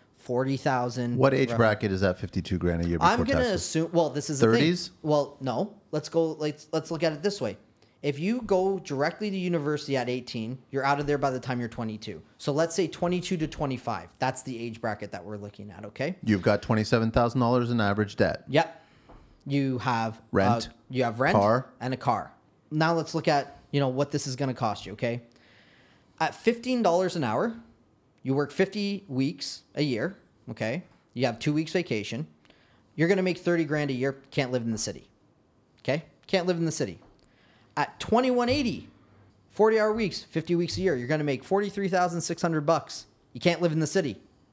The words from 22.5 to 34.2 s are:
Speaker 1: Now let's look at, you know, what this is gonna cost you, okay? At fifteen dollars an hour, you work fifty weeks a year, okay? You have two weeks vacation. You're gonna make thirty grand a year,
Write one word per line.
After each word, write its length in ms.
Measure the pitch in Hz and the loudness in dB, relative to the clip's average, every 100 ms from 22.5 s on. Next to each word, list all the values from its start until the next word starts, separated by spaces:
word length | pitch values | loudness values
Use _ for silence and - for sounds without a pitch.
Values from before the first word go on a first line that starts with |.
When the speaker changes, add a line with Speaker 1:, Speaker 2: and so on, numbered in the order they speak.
| _ - | _ -6
Speaker 1:
Now 240 | 151 160 | 0 2
let's 200 | 170 156 160 | 2 -2 -2
look 120 | 160 | 2
at, 300 | 143 131 - - | 2 0 -10 -4
you 80 | 143 | 0
know, 80 | 135 | 0
what 220 | 127 143 | 0 0
this 140 | 143 143 | -2 -4
is 80 | 127 | -4
gonna 180 | 139 | -4
cost 320 | 117 117 101 95 | -2 -2 -4 -10
you, 80 | |
okay? 280 | 104 123 120 - _ _ - _ _ _ _ _ - | -6 -4 -4 -8 _ _ -20 _ _ _ _ _ -4
At 140 | 160 | -2
fifteen 480 | - 220 233 247 247 | 0 0 0 0 2
dollars 340 | 202 170 185 175 | 4 4 2 0
an 80 | |
hour, 300 | 123 117 226 226 - _ _ _ _ _ | 0 0 -2 -4 -16 _ _ _ _ _
you 100 | 127 | -2
work 180 | 135 139 | 0 0
fifty 520 | - 135 214 202 196 - | 0 0 0 -4 -4 -4
weeks 540 | 127 135 180 - - _ - | -2 -2 -2 -10 -12 _ -2
a 80 | |
year, 340 | 147 110 156 196 _ _ - | 0 0 -2 -6 _ _ -14
okay? 340 | 113 110 147 - _ _ | -4 -4 -4 -8 _ _
You 120 | 123 127 | -2 -2
have 100 | 113 | 0
two 160 | 156 | -2
weeks 180 | 151 160 | 0 0
vacation. 540 | 185 170 110 98 117 156 _ _ _ _ _ _ - | -2 -2 -4 -4 -6 -8 _ _ _ _ _ _ 0
You're 120 | 165 | 2
gonna 120 | 196 | 4
make 140 | 185 175 | 2 0
thirty 260 | - 170 151 | 0 0 2
grand 260 | 151 143 | 0 0
a 20 | |
year, 280 | 127 135 135 | 0 -2 -4